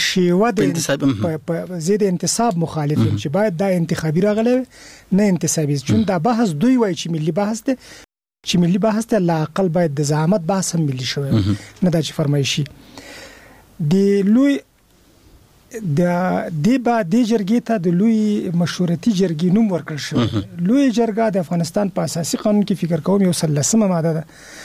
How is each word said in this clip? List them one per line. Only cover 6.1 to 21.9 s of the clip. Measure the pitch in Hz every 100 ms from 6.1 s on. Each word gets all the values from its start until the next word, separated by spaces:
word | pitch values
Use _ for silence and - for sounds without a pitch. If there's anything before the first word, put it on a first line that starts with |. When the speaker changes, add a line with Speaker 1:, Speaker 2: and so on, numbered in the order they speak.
Speaker 1:
دا | 180
بحث | 208 226 226 147 240
دوی | 254
وایي | 208 160
چې | 165
ملي | 165 156
بحث | 165 208 220 -
دی، | 254 - - - _ _ _ -
چې | 175 175
ملي | 190 220
بحث | 214 226
دی، | 214 170
لا | 160 151
اقل | - 190 175
باید | 170 139
د | 143
زعامت | 151 160 208 160
بحث | 190 170 170
هم | 147
ملي | 127 123 147
شوی | 139
وي. | 113
Speaker 2:
مهم. | 98 101 - -
Speaker 1:
نه | 185
دا | 165
چې | 147 -
فرمایشي. | 143 143 135 - 143 - - - - - - - - - _ -
د | 147 190 196 202 196 233
لوی، | 285 277 - _ _ _ _ _ - - _ _ _ 226
د، | 190 143 175 175 185 180 202 156 175
دې | 262
با-، | 240 233
دې | 170 226 220
جرګې | 226 190 233 233
ته | 226 175
د | 175
لوی | 226 220 214 208 196 170
مشورتي | 170 - 170 170 240
جرګې | 185 185 156 180 202
نوم | 220
ورکړل | 165 - 151
شوی. | - -
Speaker 2:
مهم. | - 104 - 175 180
Speaker 1:
لوی | 269 277
جرګه | 220 226 208 220 190
د |
افغانستان | 151 175 165 202 202